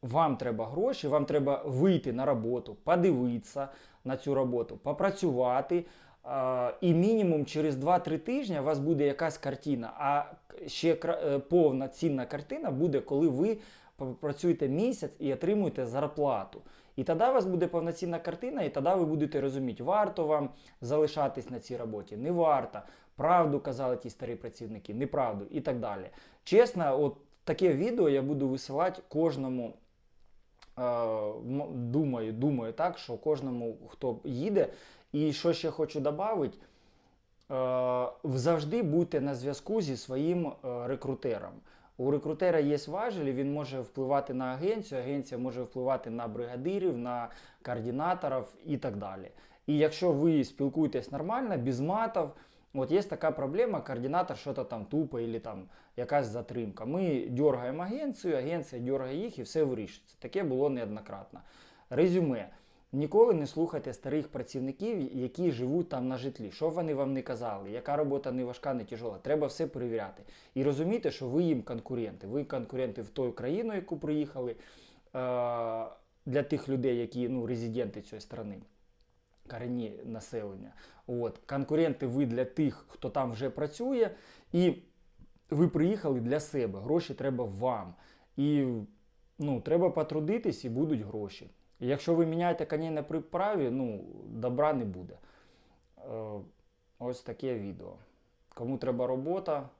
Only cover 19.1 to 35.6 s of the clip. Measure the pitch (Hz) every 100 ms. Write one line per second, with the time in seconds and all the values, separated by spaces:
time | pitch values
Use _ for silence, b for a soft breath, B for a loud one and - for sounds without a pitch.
19.1 | 156 143 147 135 135 131 110 135 202 202
20.1 | - 156 151 143 B B B 120 151 151
21.1 | 151 139 131 117 123 - 120 117 107 95
22.1 | 107 135 175 165 143 120 107 - B B
23.1 | - 151 180 160 143 143 123 131 123 123
24.1 | - 123 117 117 - 113 107 - 107 131
25.1 | - 127 104 101 160 127 123 110 98 92
26.1 | B B B - 190 240 180 156 135 147
27.1 | 139 - _ - 156 185 139 202 240 170
28.1 | 139 135 147 135 131 - 139 180 180 -
29.1 | 147 165 139 131 127 117 - _ _ _
30.1 | _ - - _ _ - - 123 120 117
31.1 | 110 107 113 117 139 147 127 120 131 151
32.1 | 123 110 110 139 139 113 113 170 175 -
33.1 | 117 - 147 135 120 117 107 - - 131
34.1 | 117 143 123 170 202 - B B B B
35.1 | 147 151 143 170 165